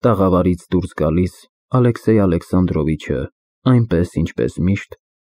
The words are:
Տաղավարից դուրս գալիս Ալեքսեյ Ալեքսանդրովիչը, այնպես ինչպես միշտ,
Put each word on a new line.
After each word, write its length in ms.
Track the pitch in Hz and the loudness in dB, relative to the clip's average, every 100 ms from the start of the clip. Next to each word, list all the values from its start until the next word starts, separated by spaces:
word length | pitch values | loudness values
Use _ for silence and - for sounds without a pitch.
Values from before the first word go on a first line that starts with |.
Տաղավարից 580 | 127 104 95 90 90 90 - | 0 2 2 2 2 -2 -2
դուրս 200 | 90 87 - | -4 -4 -4
գալիս 380 | 78 80 92 - - _ _ 131 | -2 0 -2 -6 -20 _ _ 0
Ալեքսեյ 440 | 123 117 - 110 | 0 0 0 2
Ալեքսանդրովիչը, 920 | 98 85 - 92 90 82 73 80 - 67 69 _ _ _ - | 2 0 -2 0 0 0 -2 -4 -4 -6 -6 _ _ _ 0
այնպես 460 | 123 113 85 87 - | 2 2 -2 -2 -2
ինչպես 380 | 82 - 60 - | -4 -2 -4 -2
միշտ, 300 | 90 98 - - _ _ _ | -2 -2 -6 -20 _ _ _